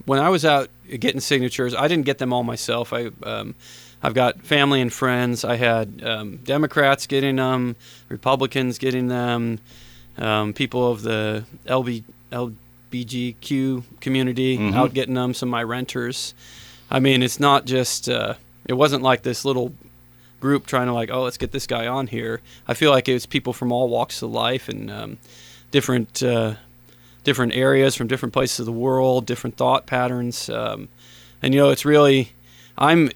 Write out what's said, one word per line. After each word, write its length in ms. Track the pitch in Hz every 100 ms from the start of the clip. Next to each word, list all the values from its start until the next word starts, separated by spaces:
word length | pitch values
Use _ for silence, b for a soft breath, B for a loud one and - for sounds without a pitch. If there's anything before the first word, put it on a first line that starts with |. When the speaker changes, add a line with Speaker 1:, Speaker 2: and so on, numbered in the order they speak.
| -
Speaker 1:
when 120 | 135
I 120 | 156
was 140 | 185
out 240 | 156 143 131 - - 123
getting 220 | 247 135
signatures, 540 | - 139 123 - 123
I 120 | 117 147
didn't 200 | 175 135
get 100 | 135
them 160 | 127
all 100 | 123
myself. 500 | 120 117 - 117 120
I, 160 | 120 120 -
um, 300 | 110 110 107 - B B B B
I've 120 | 143
got 260 | 120 123 -
family 380 | - 147 143 139
and 100 | 123
friends. 520 | - 131 123 123 120
I 120 | 110 117
had, 460 | 120 113 104 101
um, 320 | 113 110 107 90
Democrats 640 | - 139 151 - 139 139 -
getting 300 | 139 135 131
them, 400 | 131 131 123 117 B B B
Republicans 720 | - 131 131 131 135 127 117
getting 300 | 131 127 123
them, 500 | 123 120 120 117 113 B B B B B -
um, 380 | 110 107 107
people 360 | 101 131 123 123
of 120 | 113
the 420 | 113 110 107 107 113 - -
L 160 | 131
B, 220 | 123 117 - - _
L 200 | 123 123 107 _ _ _
B 140 | 123
G 320 | 117 127 123 113
Q 440 | - 139 131 131 120 -
community 560 | - 131 127 123 127 127
Speaker 2:
Mm-hmm. 160 | 104 101
Speaker 1:
out 180 | 127
getting 200 | 131 127
them, 200 | 127 123
some 140 | 123 123
of 20 |
my 100 | 120
renters. 720 | 113 123 127 127 120 131 - - B B B B B
I 100 | 131
mean, 220 | 135 131
it's 160 | 123 -
not 260 | 143 139 123
just, 420 | 127 123 - -
uh, 260 | 120 107 113 _ _ -
it 80 |
wasn't 280 | 127 147 139
like 200 | 127 123
this 220 | - 120
little 280 | 139 127 123 - - _ _ b b _
group 260 | 135 143 -
trying 200 | 131 123
to 60 |
like, 160 | 120 113
"Oh, 120 | 127
let's 120 | 127 -
get 160 | 131
this 140 | 139 -
guy 200 | 120 117
on 200 | 131 123
here." 340 | 117 113 117 B B -
I 60 |
feel 160 | 120 156
like 160 | 135 127
it 40 |
was 140 | 127 -
people 260 | 143 127
from 200 | 123 127
all 160 | 120 127
walks 340 | 117 127 -
of 80 | 117
life 380 | 113 113 131 -
and, 200 | 104 107
um, 280 | 104 107 107 B B B B B
different, 520 | 143 135 123 110 -
uh, 320 | 123 117 113 107 - _ _ b b b
different 280 | 143 123 120
areas 400 | 123 131 135 135
from 120 | - 117
different 260 | 127 120
places 280 | 131 131 -
of 40 | 113
the 60 |
world, 540 | 117 127 131 131 127 117
different 320 | 123 - -
thought 260 | 127 131
patterns. 640 | - 127 123 123 120 120 -
Um, 400 | 113 113 107 - B B B B B
and, 100 | 131
you 80 | 135
know, 80 | 139
it's 160 | 135
really, 480 | 147 147 143 135 123 - b b b -
I'm, 320 | 143 165 147